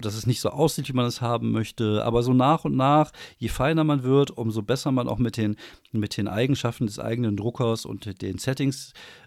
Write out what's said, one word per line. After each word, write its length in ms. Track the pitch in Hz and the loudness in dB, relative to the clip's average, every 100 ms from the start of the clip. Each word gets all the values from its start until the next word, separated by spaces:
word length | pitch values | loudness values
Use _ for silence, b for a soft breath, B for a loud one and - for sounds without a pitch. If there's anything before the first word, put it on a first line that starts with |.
dass 140 | 110 | -6
es 120 | 110 107 | -2 -2
nicht 140 | 127 | 0
so 100 | 98 | -2
aussieht, 380 | 143 160 - 135 | 0 0 0 -2
wie 60 | |
man 120 | 127 120 | -2 -2
es 140 | - | -2
haben 300 | 120 117 113 | -2 -2 0
möchte. 540 | 110 110 - 110 107 | 0 -2 -2 0 2
Aber 180 | 110 117 | 2 2
so 100 | 120 | 4
nach 320 | 131 127 160 | 4 6 4
und 120 | 160 135 | 0 2
nach, 360 | 135 147 151 B B B | 4 4 4 B B B
je 100 | 113 | -6
feiner 360 | - 135 160 | 0 0 2
man 180 | 156 143 | 2 2
wird, 280 | 127 139 139 | 4 4 4
umso 320 | - 113 110 | 0 -2 -2
besser 280 | 101 131 151 | -2 -2 0
man 180 | 131 123 | 0 0
auch 100 | 110 | 0
mit 180 | 113 117 | 0 0
den, 200 | 107 104 B B B | -2 -2 B B B
mit 240 | 110 104 - | -6 -4 -4
den 120 | 104 | -4
Eigenschaften 580 | 104 131 135 117 - 113 | 0 0 0 -2 -2 -4
des 120 | 104 | -4
eigenen 380 | 113 117 117 104 | -6 -2 -2 -2
Druckers 480 | 110 - 117 113 | -4 -2 -2 -2
und 380 | - 104 107 95 | -4 -10 -10 -8
den 160 | 98 95 | -8 -4
Settings, 540 | - 135 139 139 - B B B | -4 -2 -2 -4 -12 B B B